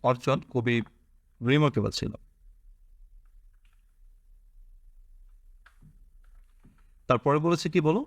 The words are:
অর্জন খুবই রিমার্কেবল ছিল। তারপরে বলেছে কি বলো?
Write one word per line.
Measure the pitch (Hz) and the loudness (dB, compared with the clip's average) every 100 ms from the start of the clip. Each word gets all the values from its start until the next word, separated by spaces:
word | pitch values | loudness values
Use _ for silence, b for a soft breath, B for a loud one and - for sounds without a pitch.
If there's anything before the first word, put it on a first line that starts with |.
অর্জন | 123 123 139 135 | -2 0 0 -2
খুবই | - 127 117 117 110 _ _ _ _ _ 117 | -2 -2 0 0 -2 _ _ _ _ _ 0
রিমার্কেবল | 143 147 - 104 | 2 2 0 -4
ছিল। | - - - - _ - - - - - - - - - - - - _ _ _ _ - - _ - - - - - - - - - - - - - _ _ - - - - - - - _ - _ - _ - | -6 -8 -10 -18 _ -20 -20 -20 -20 -20 -20 -20 -20 -20 -20 -20 -20 _ _ _ _ -20 -20 _ -20 -20 -20 -20 -20 -20 -20 -20 -20 -20 -20 -20 -20 _ _ -20 -20 -20 -20 -20 -20 -20 _ -20 _ -20 _ -2
তারপরে | 123 143 147 | 0 2 0
বলেছে | 165 170 170 | 2 -2 0
কি | 175 | 0
বলো? | 156 190 | 0 0